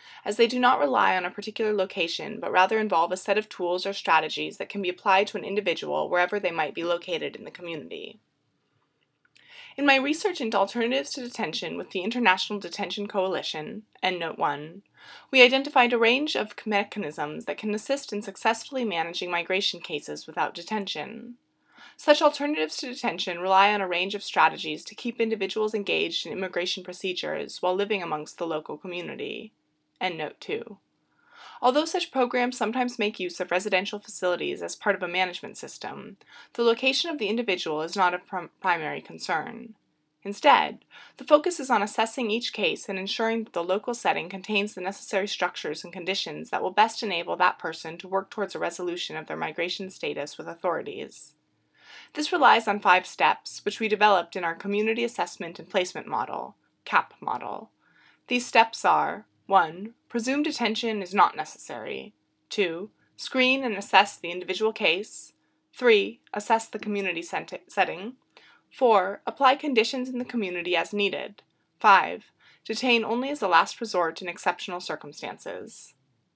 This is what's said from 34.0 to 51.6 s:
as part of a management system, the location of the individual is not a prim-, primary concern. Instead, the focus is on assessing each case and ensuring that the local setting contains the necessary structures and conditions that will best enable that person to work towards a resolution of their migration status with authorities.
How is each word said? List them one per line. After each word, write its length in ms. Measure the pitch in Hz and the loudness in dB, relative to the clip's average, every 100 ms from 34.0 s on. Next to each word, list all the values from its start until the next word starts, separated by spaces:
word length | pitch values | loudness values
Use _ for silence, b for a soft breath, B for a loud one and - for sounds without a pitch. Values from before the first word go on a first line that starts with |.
| - - 185 170 147 147 | -8 -4 -2 0 -2 -6
as 160 | 170 - | -6 -2
part 180 | 214 185 | 0 0
of 80 | |
a 60 | 180 | 0
management 480 | 180 185 180 - - | 0 0 -2 -12 -12
system, 580 | - - - 139 - 196 B B B | -12 -10 -10 -10 -14 -18 B B B
the 100 | - | 2
location 460 | 233 233 262 262 349 | 4 4 2 2 0
of 80 | 302 | -2
the 100 | 202 | -2
individual 540 | 226 233 180 165 151 | 0 0 -2 -2 -2
is 160 | 165 196 | -2 2
not 160 | 180 | 2
a 60 | 180 | 2
prim-, 300 | - 185 165 _ | -4 -10 -10 _
primary 400 | 190 170 151 143 | -2 0 -2 -6
concern. 760 | - 165 - 165 - - - - _ _ _ _ | -10 -10 -4 -2 -4 -10 -16 -20 _ _ _ _
Instead, 640 | 202 208 294 254 - - _ B B - | -12 2 6 6 4 -4 _ B B -16
the 80 | - | 4
focus 340 | 302 359 349 | 4 4 -2
is 100 | 269 | 2
on 120 | 226 | 2
assessing 500 | 208 - 226 - 226 | 2 0 -2 0 -2
each 220 | 220 240 | -2 -4
case 340 | - 180 - - | -2 -2 -2 -6
and 100 | 190 | -6
ensuring 460 | 196 - 226 226 | -6 -2 0 0
that 100 | 220 | -4
the 100 | 175 | -4
local 300 | 170 196 226 | 0 0 -2
setting 360 | 233 180 160 165 | -2 0 0 -4
contains 440 | 190 190 208 208 | -10 -4 -2 -2
the 80 | - | -4
necessary 460 | 180 196 - 202 202 | -8 -6 -4 -2 -2
structures 560 | - 180 - 156 151 | -2 -2 -2 -6 -8
and 80 | 175 | -10
conditions 580 | 185 170 190 165 151 240 | -8 -4 -4 -4 -8 -6
that 120 | - | -2
will 100 | 185 | 0
best 320 | 196 220 - | 2 2 2
enable 320 | 220 170 165 170 | -4 -4 -4 2
that 240 | 180 - | 2 2
person 380 | 170 165 196 180 | -4 -8 -10 -12
to 100 | 185 | -6
work 220 | 190 190 | -4 -4
towards 260 | - 196 160 | -6 -6 -4
a 40 | |
resolution 580 | 170 165 180 175 - 156 | -4 -4 -4 -4 -6 -8
of 100 | 156 | -8
their 100 | 160 | -6
migration 520 | 160 156 175 180 190 | -6 -4 -6 -6 -10
status 480 | - 151 147 147 - | -8 -6 -6 -8 -8
with 100 | 160 | -12
authorities. 880 | 170 185 156 - 120 151 - - - _ _ | -6 -2 -2 -4 -10 -12 -14 -20 -20 _ _